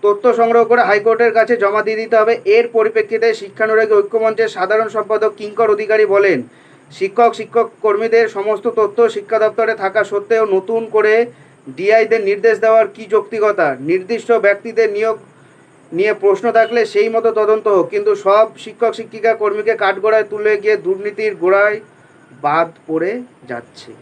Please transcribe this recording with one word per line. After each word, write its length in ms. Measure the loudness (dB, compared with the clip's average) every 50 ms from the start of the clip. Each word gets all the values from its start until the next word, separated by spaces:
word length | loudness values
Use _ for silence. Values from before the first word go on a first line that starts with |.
| 2
তথ্য 320 | 0 0 2 2 0 2
সংগ্রহ 300 | 2 2 2 4 2 4
করে 180 | 4 2 2 2
হাইকোর্টের 500 | 2 0 0 2 0 0 2 2 0 2
কাছে 240 | 2 2 2 0
জমা 260 | 0 0 0 0 -2 -2
দিয়ে 140 | -2 -4
দিতে 200 | -6 -4 0 2
হবে। 220 | 2 2 2 0 -2 0
এর 240 | 2 2 2 2 2
পরিপ্রেক্ষিতে 640 | 0 0 0 0 0 -2 -2 -2 -2 -2 0 0 -2
শিক্ষানুরাগী 580 | -2 -8 -16 -6 -4 -2 0 2 0 2 2 2
ঐক্যমঞ্চের 560 | 2 2 0 -2 -2 0 0 0 0 -2 -4
সাধারণ 400 | -2 -4 -2 0 0 0 0 -2
সম্পাদক 440 | -4 -6 -4 -2 -2 -2 -2 -2 -4
কিঙ্কর 340 | -4 -12 -12 -2 -2 0 0
অধিকারী 360 | 0 0 0 -2 2 2 2
বলেন, 360 | 2 2 2 2 2 0 0 -4 -10 _ -20 -20 -20 -20 -20 _ _ -10
শিক্ষক 420 | -6 -6 -6 0 2 2 2 2
শিক্ষক 360 | -2 -12 -4 -2 -2 -2 -2 -6 _ -2
কর্মীদের 460 | -2 -2 0 -2 2 2 2 2 2
সমস্ত 400 | -2 -6 -4 -4 -4 -2 -4 -4
তথ্য 420 | -2 0 -2 -2 2 0 0 0
শিক্ষা 280 | 0 -4 -8 -4 -2 0
দপ্তরে 360 | 0 0 0 0 -2 -2 -2
থাকা 300 | -2 -4 -2 -2 -2 -2
সত্ত্বেও 400 | 0 -2 -6 -2 0 0 0 2
নতুন 420 | 2 0 -2 -2 -2 -4 -4 -4
করে 400 | -2 -2 0 2 2 2 2 0 -2 -4 _ -20 -20 -20 _ _ -18
ডিআইদের 560 | -12 -6 0 2 4 4 4 2 0 0 0
নির্দেশ 340 | -2 -2 2 2 2 2 2
দেওয়ার 280 | 2 4 4 4 2 2
কী 160 | -2 -14 -10
যৌক্তিকতা? 720 | -2 -2 -2 -2 -2 -4 -2 0 0 2 2 0 0 0 -4
নির্দিষ্ট 520 | -4 -2 -2 -2 -2 -4 -6 -6 0 0 0
ব্যক্তিদের 600 | 2 4 2 0 0 -4 -8 -2 0 0 0 0
নিয়োগ 260 | -2 -2 -2 -4 -4 -8 -20 _ _ -20 -20 _ _ _ _ _ _ _ _ -4
নিয়ে 220 | -2 0 0 0
প্রশ্ন 380 | 2 2 2 2 2 0 0 2
থাকলে 340 | 2 2 2 2 -2 -2
সেই 220 | 0 0 0 0 2
মতো 220 | 0 0 0 0
তদন্ত 380 | 0 0 2 2 2 0 2 0
হোক, 200 | 2 2 0 0
কিন্তু 260 | -2 -2 0 0 -2
সব 340 | 0 0 2 4 4 4 2 0 -16
শিক্ষক 360 | -18 -18 -6 -2 -2 -2 -2
শিক্ষিকা 400 | -4 -12 -14 -14 -4 -2 -2 0
কর্মীকে 400 | 0 -2 -4 -2 -2 -2 -2 -2
কাঠগড়ায় 480 | 0 0 -2 -2 0 0 0 2 2 0 -2
তুলে 260 | -6 -4 -2 0 0
গিয়ে 200 | 0 0 0 -2
দুর্নীতির 580 | 0 -2 -4 -4 -4 -6 -10 -8 -4 -6 -6 -4
গোড়ায় 460 | -2 0 2 2 4 2 2 0 -4 -10 -16 _ _ _ _ _ _ _ _ -20 -6 -4
বাদ 260 | -2 0 0 -2 -2 -4 _ _
পড়ে 340 | -6 -4 -4 -4 -4 -6 -8 -10 -14 _ _ -14 -12
যাচ্ছে। 440 | -12 -12 -12 _ _ -20 -20 -20 -20 -20